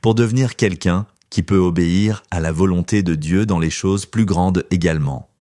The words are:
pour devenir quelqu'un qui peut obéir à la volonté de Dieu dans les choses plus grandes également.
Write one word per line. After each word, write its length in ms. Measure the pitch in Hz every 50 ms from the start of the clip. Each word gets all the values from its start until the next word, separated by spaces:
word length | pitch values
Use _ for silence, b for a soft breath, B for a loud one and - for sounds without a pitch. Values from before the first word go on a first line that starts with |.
pour 120 | - 110 110
devenir 400 | 113 117 113 117 131 135 120 -
quelqu'un 520 | - 120 101 90 80 - 92 87 92 104 _ _ _ _ _
qui 120 | - -
peut 160 | 82 - 98 95
obéir 640 | 90 90 85 87 87 85 87 95 104 107 107 - _ _
à 80 | - 87
la 140 | 80 80
volonté 500 | 82 80 95 95 90 87 85 - 107 104
de 140 | 95 87 82
Dieu 280 | 76 76 78 87 98 110
dans 140 | 104 95 85
les 120 | 82 80
choses 360 | - - - 95 98 101 -
plus 180 | _ - 113 110
grandes 400 | 95 95 85 90 95 92 90 - -
également. 600 | - 90 82 85 80 78 71 71 67 60 - _ _ _